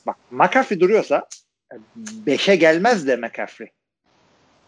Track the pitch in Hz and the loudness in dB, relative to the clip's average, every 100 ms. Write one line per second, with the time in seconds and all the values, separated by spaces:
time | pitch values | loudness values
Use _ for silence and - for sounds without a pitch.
0 | - - _ 123 175 262 262 185 180 214 | -12 -12 _ 0 2 2 0 0 2 2
1 | - 147 - - _ _ - 120 110 - | 0 -4 -4 -18 _ _ -20 -20 -20 -20
2 | 110 - - 131 - 196 160 160 214 226 | -18 -8 -4 -2 2 4 4 4 2 0
3 | 135 120 117 - 104 - 110 _ _ _ | 0 -2 -4 -10 -12 -14 -20 _ _ _
4 | _ _ _ _ _ _ | _ _ _ _ _ _